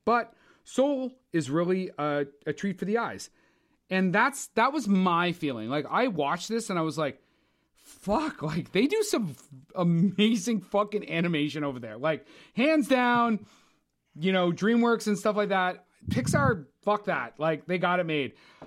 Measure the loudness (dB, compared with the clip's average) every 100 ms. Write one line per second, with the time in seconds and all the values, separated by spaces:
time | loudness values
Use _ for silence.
0 | 0 0 -2 -12 _ _ -6 2 2 2
1 | -4 -10 _ -4 -2 0 0 0 -2 -4
2 | -2 -2 -4 -6 -8 -4 -4 -4 -2 -2
3 | -4 -8 -16 _ _ _ _ _ _ 0
4 | 2 2 0 -2 -4 0 0 0 2 2
5 | 4 4 2 -2 -4 -4 -4 -4 -2 0
6 | 0 0 -2 -2 -4 -6 -2 -2 -2 -2
7 | -4 -6 _ _ _ _ _ _ -20 -12
8 | -2 -2 -2 -4 -4 -4 -2 0 2 2
9 | 0 0 -2 -8 -18 -20 -14 0 2 4
10 | 2 4 2 2 0 -4 -2 -2 -2 -4
11 | -4 -2 0 0 -2 -4 -6 -6 -10 -4
12 | -2 -2 -6 -20 -12 0 2 2 4 2
13 | 4 4 2 0 -4 _ _ _ _ _
14 | _ -4 0 2 2 2 2 4 4 2
15 | 0 0 0 0 0 0 0 -4 _ _
16 | -4 -2 2 2 2 2 -4 _ -2 0
17 | 0 -4 -4 -4 -2 -2 -4 -2 0 0
18 | 0 -2 -4 -8 -20 -20